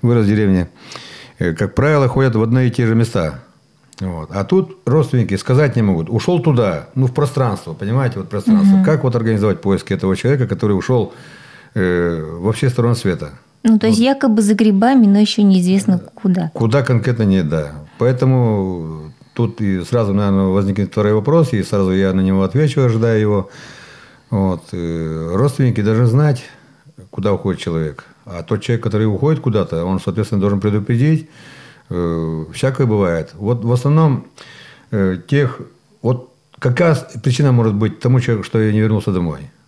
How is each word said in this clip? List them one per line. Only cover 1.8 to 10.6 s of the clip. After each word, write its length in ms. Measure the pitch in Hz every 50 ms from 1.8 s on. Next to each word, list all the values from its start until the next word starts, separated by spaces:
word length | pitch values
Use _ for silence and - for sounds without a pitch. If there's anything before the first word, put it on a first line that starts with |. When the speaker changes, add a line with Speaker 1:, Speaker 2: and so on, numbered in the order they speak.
| - 147 156 147 139 123
Speaker 1:
ходят 260 | 127 135 135 131 113
в 80 | 107
одни 240 | 113 113 120 127 127
и 40 | 123
те 160 | - - 120
же 80 | 110 113
места. 440 | 113 117 110 - 101 82 78 67 65 - _ _ _ _ _ _ _ _ _ - -
Вот. 300 | 95 92 87 82 78 -
А 120 | - 98 98
тут 320 | 98 180 190 185 - - - _
родственники 500 | - 123 156 143 - - 123 110 82 95
сказать 400 | 95 - - 127 131 151 139 -
не 60 | 120
могут. 280 | 110 101 95 80 82 80
Ушёл 300 | 120 110 - - 180 170
туда, 460 | - 160 139 120 113 98 85 73 - - -
ну, 120 | 127 131
в 80 | 127 123
пространство, 600 | - 147 127 - 143 131 117 98 98 - 82 80
понимаете, 440 | - 101 101 117 135 135 120 - 98
вот 100 | 92 85
пространство. 480 | 101 101 - 240 220 208 196 196 196
Speaker 2:
Мгм. 80 | 190 185
Speaker 1:
Как 180 | 170 156 143 -
вот 120 | 127 117
организовать 440 | 120 113 113 110 101 104 107 95 82
поиски 320 | - 98 98 85 - - 98
этого 200 | 90 92 95 95
человека, 300 | 92 - 120 143 135 123
который 260 | 98 98 87